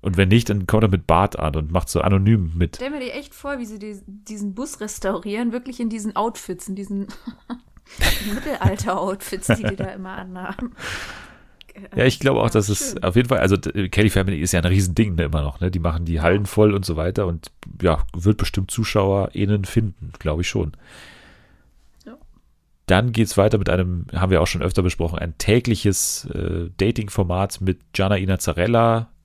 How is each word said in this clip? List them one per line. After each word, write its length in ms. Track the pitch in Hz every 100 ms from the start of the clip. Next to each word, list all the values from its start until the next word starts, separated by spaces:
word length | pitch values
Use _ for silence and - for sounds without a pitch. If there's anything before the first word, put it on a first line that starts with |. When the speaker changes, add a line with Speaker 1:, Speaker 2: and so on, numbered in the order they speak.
Speaker 1:
Und 140 | 104 87
wenn 140 | 95
nicht, 200 | 113 117
dann 180 | 101 90
kommt 160 | 107
er 60 | 107
mit 180 | 92 -
Bart 300 | 82 101 -
an 160 | 78 76
und 140 | 76
macht 160 | 87 -
so 100 | -
anonym 520 | - 98 98 110 85 82
mit. 220 | 87 -
Speaker 2:
Stell 120 | 277
mir 80 | 294
dir 120 | 254 277
echt 200 | 285 -
vor, 240 | 285 277
wie 60 | 233
sie 140 | 214
die, 200 | 214 196 196
diesen 460 | 202 - 214 202 190
Bus 240 | 277 -
restaurieren, 720 | 214 - 208 214 208 208 240
wirklich 300 | 240 247 240
in 80 | 233
diesen 260 | 226 208 -
Outfits, 540 | 220 226 - 180 -
in 60 | 190
diesen 320 | 196 202 196 - - - _
<laughs> 880 | 240 _ - _ - - - 208
Mittelalter-Outfits, 1120 | 214 302 269 196 196 - 185 185 196 - 190 -
die 160 | 220
die 120 | 208 196
da 100 | 190
immer 280 | 190 185 190
anhaben. 560 | 185 185 185 196 240 - - - - - - - - _ - - 196 -
Speaker 1:
Ja, 100 | 127
ich 140 | -
glaube 200 | 135 127
auch, 40 | 110
Speaker 2:
Ja, 40 |
Speaker 1:
dass 180 | 110 101
es 220 | 104 -
Speaker 2:
schön. 120 | -
Speaker 1:
auf 120 | 92 95
jeden 140 | 123
Fall, 100 | 131
also, 160 | 95 95
d-, 320 | - - 92
Kelly 200 | - 107
Family 300 | - 95 85
ist 100 | 85
ja 80 | 87
ein 60 | 85
Riesending, 500 | 95 92 85 107 82
ne, 80 |
immer 180 | 78 78
noch, 200 | 73 -
ne? 100 | 92
Die 80 | 92
machen 260 | 82 82 85
die 140 | 80
Hallen 260 | 85 98 101
voll 280 | - 107
und 120 | 101 92
so 120 | 78
weiter 300 | 85 - 95
und, 240 | 85 - _ - -
ja, 180 | 90 78 - 87
wird 220 | 90 104
bestimmt 340 | - - 92
ZuschauerInnen 920 | - 110 107 98 98 95 - 98 104 95
finden, 460 | 117 107 - - -
glaube 220 | 78 76
ich 80 | 87
schon. 240 | - 82 - - - - - - - _ _ _ _ _ _ -
Speaker 2:
Ja. 120 | 254 - - _ _ _ _ -
Speaker 1:
Dann 260 | 92 123
geht's 240 | 110 107 -
weiter 200 | 101 107
mit 120 | 98
einem, 360 | 90 90 87 78
haben 180 | - 92
wir 100 | 92
auch 60 | 85
schon 140 | 87
öfter 220 | 90 90
besprochen, 340 | 90 - 82 80
ein 180 | 82 -
tägliches, 880 | - 117 120 104 101 95 - - -
äh, 440 | 85 87 87 85 92
Dating-Format 840 | 95 117 104 - 92 90 98 -
mit 180 | 95 90 _
Gianna 240 | - 95 101
Inazzarella. 920 | 92 92 - 80 90 117 117 113 113 -